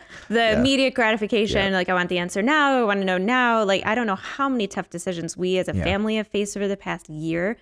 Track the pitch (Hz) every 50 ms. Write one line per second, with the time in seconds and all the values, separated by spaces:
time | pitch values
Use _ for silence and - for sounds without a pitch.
0 | - - - - - - 208 233 233 220 214 226 247 269 269 262 269 254 262 254
1 | 233 220 220 220 214 202 247 208 220 196 202 202 196 196 190 185 180 185 185 180
2 | 180 175 185 175 175 180 - 202 202 262 311 302 285 277 269 254 233 202 202 196
3 | 190 185 185 180 185 220 254 254 247 240 226 226 214 196 196 - - 208 220 247
4 | 240 214 190 190 - - - - 277 277 262 240 202 196 - 202 180 - - 175
5 | - 190 180 170 165 165 - - 180 180 185 185 175 175 - 180 - 170 190 202
6 | 214 220 220 220 208 - - 202 208 202 - 196 202 196 196 196 - 180 170 165
7 | - - 156 151 156 160 165 170 175 208 233 -